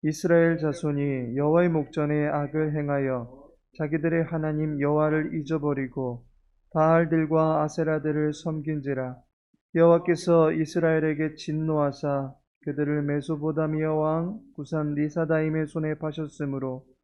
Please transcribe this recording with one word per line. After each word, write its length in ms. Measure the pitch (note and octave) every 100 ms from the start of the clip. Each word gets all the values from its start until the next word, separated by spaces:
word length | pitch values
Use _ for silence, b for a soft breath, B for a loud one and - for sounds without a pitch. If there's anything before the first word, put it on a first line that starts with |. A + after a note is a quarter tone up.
이스라엘 580 | D#3 D3+ F3+ E3+ E3 E3
자손이 760 | D#3 C#3+ D3+ C#3+ C#3+ C3+ A#2+ B2+
여호와의 340 | D3 E3 F3
목전에 580 | D#3+ C#3 - D3 D3+ D3
악을 500 | D3 C#3+ D3+ D#3 D3+
행하여 720 | D3 C#3+ C3+ B2+ A2+ - - _ _ -
자기들의 460 | D#3 D#3 E3 E3
하나님 560 | D#3+ E3 D#3 D3+ D#3 D3
여호와를 560 | C#3+ D3+ D3+ D#3 D3+ E3
잊어버리고 880 | C#3+ D#3+ D3 C#3 C3 B2 B2+ A#2+ - _ _ _ _
바알들과 920 | D#3+ D#3+ E3 E3+ E3 D#3 D#3+ D#3+ D#3
아세라들을 720 | D3+ - D#3 D#3 D3+ D3+ D3+
섬긴지라. 840 | D3+ E3+ D#3 D3 D#3 C3+ C3+ B2+ B2+ _ _ _ _ _ E3
여호와께서 760 | E3+ E3+ E3+ E3+ F3 E3 D#3
이스라엘에게 840 | D#3+ D#3 F3 D#3+ D#3+ D#3 D3+ D#3 D#3
진노하사 1000 | - D#3 D#3 D3+ C#3+ C3+ D3 C#3 C3+ B2+ _ _
그들을 420 | - C#3+ D3 D3
메소보다미아 920 | D3 C#3+ C#3 D#3 D3+ D#3 D#3 D#3 D#3
왕 460 | D#3 D#3 D#3+ E3+ A3 - -
구산 400 | C#3+ D#3 D3+ D3
리사다임의 720 | D3+ E3+ D#3+ D#3+ D#3 D#3+ D#3
손에 280 | E3 D#3 D3+
파셨으므로 920 | D#3 D3 D3+ - C#3+ C3+ C3 B2+ B2+ _